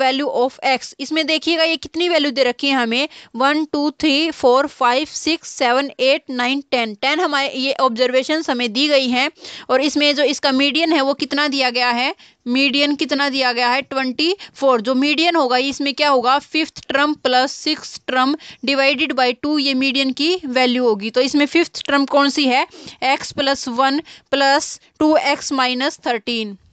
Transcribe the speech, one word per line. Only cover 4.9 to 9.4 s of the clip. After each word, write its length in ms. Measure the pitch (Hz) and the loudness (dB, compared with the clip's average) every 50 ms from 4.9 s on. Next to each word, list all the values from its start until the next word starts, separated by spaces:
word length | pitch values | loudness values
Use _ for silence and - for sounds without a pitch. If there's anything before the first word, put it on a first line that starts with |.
| 247 262 311 | 2 2 -2
सिक्स, 460 | 294 - - - 302 320 320 - - | -4 -6 -6 -4 -2 -2 -2 -4 -10
सेवन, 400 | - - 269 240 240 254 285 277 - - | -6 -2 0 2 2 2 0 -2 -4 -2
एट, 220 | 254 262 269 320 - - | 0 2 2 0 -2 -6
नाइन, 340 | 269 247 247 240 262 277 277 _ | -6 -4 -2 -2 -2 -4 -4 _
टेन। 240 | - 254 233 220 214 | -2 -2 -2 -4 -4
टेन 260 | 202 - 262 294 311 | -4 -2 -2 0 0
हमारे 320 | 370 320 294 277 277 277 - | 0 0 0 0 -2 -2 -4
ये 200 | 269 254 269 269 | -4 -4 -4 -2
ऑब्जर्वेशंस 760 | - 269 262 233 220 254 247 247 262 262 - 302 320 320 - | 0 0 0 0 0 0 2 2 2 0 0 -2 -2 -2 -2
हमें 220 | 277 240 240 240 202 | -2 -2 -2 -2 0
दी 160 | 247 285 302 | 0 0 2
गई 200 | 294 277 269 254 | 2 2 2 2
हैं, 220 | 240 247 262 302 - _ | 0 0 -2 -2 -4 _